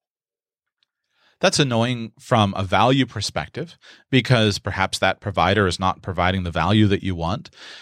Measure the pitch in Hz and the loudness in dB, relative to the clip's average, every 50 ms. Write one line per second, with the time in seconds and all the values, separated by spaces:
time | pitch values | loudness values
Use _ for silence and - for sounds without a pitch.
0 | _ _ _ _ _ _ _ _ _ _ _ _ _ _ _ _ _ _ _ _ | _ _ _ _ _ _ _ _ _ _ _ _ _ _ _ _ _ _ _ _
1 | _ _ _ _ _ _ _ - - 190 - - 147 131 120 113 117 123 127 117 | _ _ _ _ _ _ _ 0 0 2 2 2 0 2 2 0 0 0 -2 -6
2 | 113 110 _ - - - 123 113 104 98 98 - 98 87 98 95 107 127 139 139 | -8 -12 _ -12 -4 0 2 2 2 2 0 -2 -4 0 2 2 4 4 4 2
3 | 127 117 - 107 98 - - 85 76 - - 117 170 170 - _ _ - - - | 0 -2 -4 -8 -8 -6 -6 -8 -8 -8 -10 -12 -12 -14 -16 _ _ -20 -20 -20
4 | _ - 135 127 110 - 131 113 110 107 98 - - 101 87 92 95 95 - - | _ 0 0 2 2 4 2 2 2 2 0 -2 -6 -6 -4 -2 -2 -2 -2 0
5 | 101 95 - - - 104 92 90 82 90 98 107 101 90 85 - 95 92 - - | 0 0 0 -2 -6 -6 -2 0 2 2 2 2 0 0 -2 -2 -2 -4 -4 -4
6 | - 101 87 87 87 90 92 95 90 85 80 87 80 90 107 110 107 98 98 92 | -8 -8 -4 -2 0 0 0 -2 -4 -4 -2 -2 0 2 4 4 4 2 2 -2
7 | - 95 92 85 80 82 104 - - - _ - - - - - | -4 -6 -6 -6 -6 -6 -6 -8 -10 -16 _ -20 -20 -20 -20 -20